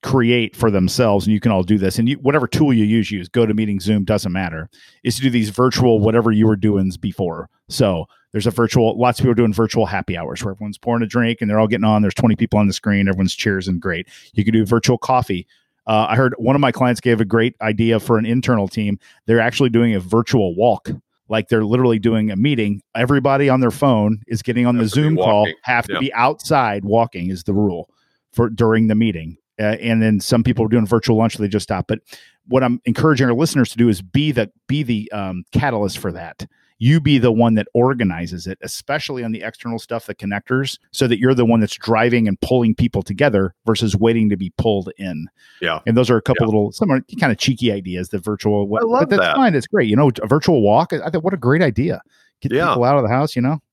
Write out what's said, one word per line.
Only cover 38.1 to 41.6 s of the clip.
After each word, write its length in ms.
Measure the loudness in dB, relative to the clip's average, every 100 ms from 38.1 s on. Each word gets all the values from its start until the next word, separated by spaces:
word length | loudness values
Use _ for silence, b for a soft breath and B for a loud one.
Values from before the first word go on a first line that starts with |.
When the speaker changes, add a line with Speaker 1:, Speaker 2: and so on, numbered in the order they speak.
| -2 -8 -10 -12
Speaker 1:
it, 140 | -12
especially 600 | -12 -14 -8 -8 -6 -8
on 80 | -8
the 100 | -8
external 380 | -10 -12 -10 -10
stuff, 260 | -8 -10 -8
the 80 |
connectors, 640 | -10 -6 -6 -2 -2 -2 -8 _
so 160 | -2 0
that 100 | 2
you're 160 | 2
the 100 | 4
one 160 | 4
that's 140 | 4